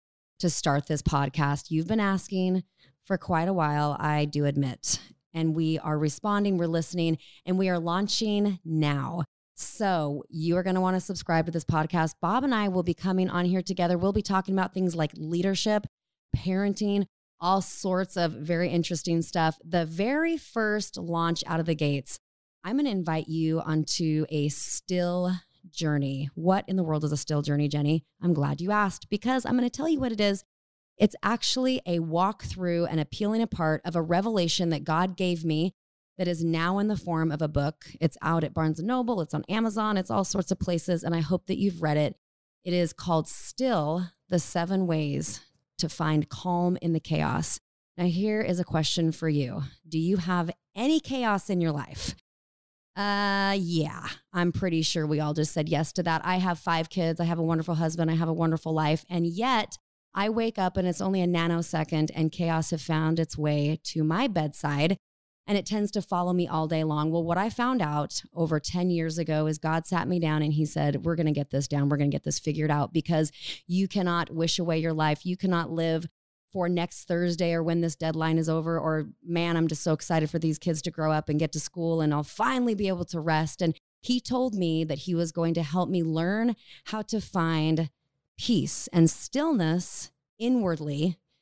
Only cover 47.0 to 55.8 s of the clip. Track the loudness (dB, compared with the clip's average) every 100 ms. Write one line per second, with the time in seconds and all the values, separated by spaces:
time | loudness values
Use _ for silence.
47 | 0 0 0 0 0 -2 _ _ _ -2
48 | 0 0 0 0 0 -2 0 0 0 2
49 | 0 0 0 0 -2 -4 -8 -12 -6 -2
50 | 0 0 0 0 -2 -6 _ -4 2 2
51 | 0 -2 0 0 0 0 0 -2 -6 -4
52 | -4 -4 _ _ _ _ _ _ _ -4
53 | -2 0 2 2 2 2 0 0 0 -4
54 | -12 -12 _ 0 0 0 0 0 0 0
55 | 0 0 0 0 0 0 0 0